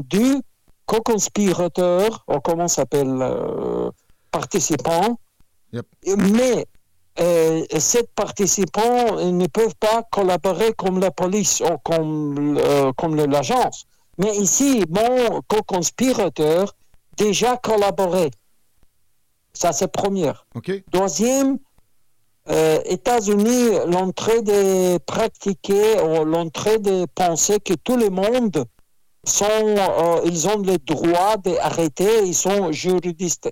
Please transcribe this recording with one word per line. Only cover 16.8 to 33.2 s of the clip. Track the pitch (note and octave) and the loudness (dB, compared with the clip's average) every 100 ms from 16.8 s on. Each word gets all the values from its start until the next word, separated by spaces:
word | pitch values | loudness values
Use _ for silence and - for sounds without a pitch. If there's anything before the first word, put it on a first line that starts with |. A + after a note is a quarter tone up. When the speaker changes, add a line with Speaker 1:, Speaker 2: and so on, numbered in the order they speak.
| _ - _ - | _ -20 _ -2
Speaker 1:
déjà | G#3 F#3+ A3+ B3 | 0 2 0 0
collaboré. | G3+ G#3+ G3+ F#3+ F#3+ F3+ D#3+ - _ _ _ _ - _ _ _ _ _ _ | 0 2 2 0 0 0 0 -4 _ _ _ _ -20 _ _ _ _ _ _
Ça, | - F3 | -4 -2
c'est | D#3 F#3 | 0 -2
première. | - G3+ G3 D3 - _ A#2+ | -2 -2 -2 -2 -4 _ -12
Speaker 2:
Ok. | E3 G3 - | -8 -10 -4
Speaker 1:
Deuxième, | F3+ G3 F#3+ A#3 C4+ C4+ C#4 - _ _ _ _ _ _ _ - | -2 0 0 0 2 0 -2 -8 _ _ _ _ _ _ _ -4
euh, | D#3 D#3+ D#3 - | 0 2 0 -2
États-Unis, | F3+ - A#3+ G3+ G#3 G#3+ B3 A#3+ F3 C#3 | -4 0 0 2 2 2 4 2 2 0
l'entrée | F3 F#3 - - A3+ | 0 -2 -2 0 0
de | G#3 G3+ G3 F#3+ F3+ F3 | 2 2 2 2 2 0
pratiquer | - - A3 - G3+ F#3+ - G3 G#3+ G#3 | -2 -2 -4 -4 -6 -4 0 2 4 2
ou | D#3+ D#3+ | 2 0
l'entrée | D#3 E3 E3 - D#3+ A3 | 0 0 -2 -4 0 0
de | G3+ F#3+ F3 | 2 0 -2
penser | - F3+ D#3+ - G#3 | 0 0 0 0 0
que | - | 0
tout | F3 - B3 | -4 -2 0
le | G#3+ | 0
monde | F#3 G3+ B3+ A3+ D#3 A#2+ _ _ _ _ _ - | 0 0 0 0 -2 -6 _ _ _ _ _ -6
sont, | - G3+ | -2 0
euh, | A3 G#3+ G#3 F#3 - E3+ E3+ | 2 2 2 2 0 0 0
ils | E3+ E3+ F#3+ | 0 -2 -2
ont | G#3+ | 0
le | F#3+ F3+ | 0 -2
droit | - D#3 E3+ F3 G3 A3 | -2 -2 0 2 2 0
d'arrêter, | F#3+ E3 D3+ C#3+ D#3+ - G3 A3+ F#3+ | -2 -2 -2 -2 -2 0 2 4 2
ils | |
sont | E3 F3+ G3+ F3+ | 0 0 0 -2
juridist-, | D3+ F3 F3+ F3 E3 | -2 -2 0 -2 -4